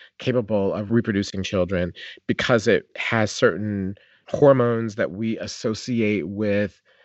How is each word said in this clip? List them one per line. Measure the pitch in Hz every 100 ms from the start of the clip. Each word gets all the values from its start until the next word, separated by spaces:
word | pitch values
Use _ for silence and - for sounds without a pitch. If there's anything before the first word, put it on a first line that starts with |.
| - -
capable | - 123 104 104 98
of | 82 104
reproducing | 117 117 101 101 95
children, | 90 101 87 92 87 - - - -
because | 117 - 120 107
it | 95 - -
has | - 113 110
certain | - 123 85 107 101 95 104 _ _ -
hormones | - 147 135 120 117 113 104
that | 82
we | 92 113 110
associate | 107 - 120 110 - 120 107 104 80
with | 101 107 101 101 - _ _